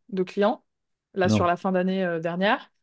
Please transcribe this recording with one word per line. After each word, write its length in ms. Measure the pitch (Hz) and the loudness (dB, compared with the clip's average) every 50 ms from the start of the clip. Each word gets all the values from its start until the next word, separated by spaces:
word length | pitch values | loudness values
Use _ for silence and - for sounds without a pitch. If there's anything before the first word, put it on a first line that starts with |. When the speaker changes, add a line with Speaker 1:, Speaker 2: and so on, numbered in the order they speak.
| _ _ | _ _
Speaker 1:
de 140 | 214 185 180 | -4 -4 -4
clients, 400 | - - 202 202 214 302 - _ _ _ _ _ _ _ _ _ _ _ | -4 -2 0 0 0 0 -2 _ _ _ _ _ _ _ _ _ _ _
là, 140 | 196 180 196 | 0 2 2
sur 160 | 214 202 180 | 2 2 2
Speaker 2:
Non. 20 | |
Speaker 1:
la 100 | 170 175 | 2 0
fin 140 | 170 - 190 185 | 0 -2 0 0
d'année, 320 | 180 180 190 190 190 185 | 2 0 0 0 0 -2
euh, 140 | 175 170 165 | -2 -2 -4
dernière. 520 | 165 170 170 180 190 214 254 294 - _ _ _ | -4 -4 -4 0 2 0 0 0 -2 _ _ _